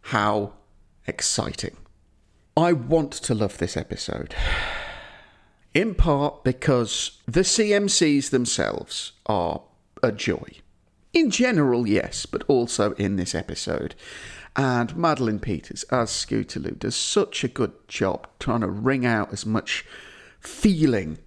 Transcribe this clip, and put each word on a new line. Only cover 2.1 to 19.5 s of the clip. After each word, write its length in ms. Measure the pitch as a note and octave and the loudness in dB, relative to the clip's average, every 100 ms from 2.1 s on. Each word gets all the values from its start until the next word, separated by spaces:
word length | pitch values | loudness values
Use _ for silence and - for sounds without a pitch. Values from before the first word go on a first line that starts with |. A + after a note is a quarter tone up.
| _ _ _ _ - | _ _ _ _ 2
I 160 | E3+ | 4
want 380 | E3 A#2+ D#3+ D3 | 2 2 0 0
to 200 | - - | -6 -2
love 240 | A2+ G#2 - | 0 0 -2
this 200 | F#2 - | -4 -4
episode. 580 | - - - - - - - - - - - - - - - _ _ _ _ | -6 -10 -6 -6 -6 -2 -2 0 -4 -8 -10 -14 -18 -20 -20 _ _ _ _
In 220 | D3 G#3+ G3 | 0 0 4
part 480 | E3+ C#3+ D3 - | 4 4 2 0
because 760 | - B2 - B2+ A2+ - - - - | -2 0 2 2 2 -2 -6 -8 -2
the 180 | B2 | 0
C 300 | F#3 - G#3+ | 2 2 4
M 160 | G3+ G3+ | 4 4
Cs 400 | - D#3+ C#3+ C3+ | 2 4 4 2
themselves 840 | C3+ A#2+ - A1+ G1+ - - - - - | 0 0 0 0 -2 -6 -10 -10 -14 -2
are 360 | G#2 E2+ D#2 - _ _ - | 0 0 -2 -8 _ _ -2
a 80 | B2 | -2
joy. 360 | G#2 - F2 - - - _ _ _ _ | 0 -2 -2 -6 -18 -20 _ _ _ _
In 180 | E4+ D#4 | 4 4
general, 560 | - B3 G#3 C#3 A#2+ A#2 | 4 2 4 4 2 2
yes, 380 | G2+ - - - | 2 0 -8 -6
but 180 | - - | -6 2
also 460 | C3 A#2+ - G#2 | 2 4 0 0
in 220 | - G2+ G2 | 2 0 0
this 180 | F2+ | -2
episode. 640 | D#2+ - E2 - D#2 - - - - - - - - | -4 -6 -8 -4 -4 -6 -10 -18 -18 -16 -18 -10 0
And 400 | C3+ B2 A#2+ E3 | 2 2 -2 0
Madeline 440 | E3 D3 A#2+ G#2+ | 0 2 0 0
Peters 440 | - F2 - - | -2 -6 -6 -12
as 280 | - B2+ A2+ | -4 -2 0
Scootaloo 680 | - - A2 G#2 - - - | -4 -2 -2 -2 -6 -8 -4
does 180 | - B2 | -4 -2
such 480 | - - G3 - | 0 2 2 -2
a 40 | A#2+ | -6
good 260 | - G#2+ - _ | -2 -4 -4 _
job 400 | - F#2+ - - _ | -2 -2 -2 -8 _
trying 220 | - A#2 | -2 0
to 80 | G2+ | 0
wring 360 | G2 A#2+ C3+ B2 | 0 0 2 2
out 280 | A2+ G2+ | 0 0
as 120 | G2+ | -4
much 400 | G#2+ | -2